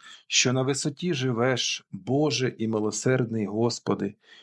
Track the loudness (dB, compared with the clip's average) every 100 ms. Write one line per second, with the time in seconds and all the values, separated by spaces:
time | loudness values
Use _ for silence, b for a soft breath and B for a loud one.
0 | B B B 2 2 2 0 0 -2 -4
1 | -4 -2 0 2 2 2 -2 -6 -8 -10
2 | -2 0 2 0 -2 -2 -2 0 0 0
3 | 2 2 2 -2 -2 0 0 0 -4 -2
4 | -4 -8 B B